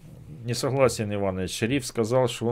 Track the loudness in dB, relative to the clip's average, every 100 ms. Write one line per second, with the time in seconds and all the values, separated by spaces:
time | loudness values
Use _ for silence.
0 | -20 -20 -18 -10 -6 -2 0 4 4 4
1 | -2 0 0 0 -4 0 0 0 -2 -2
2 | 2 4 2 0 -2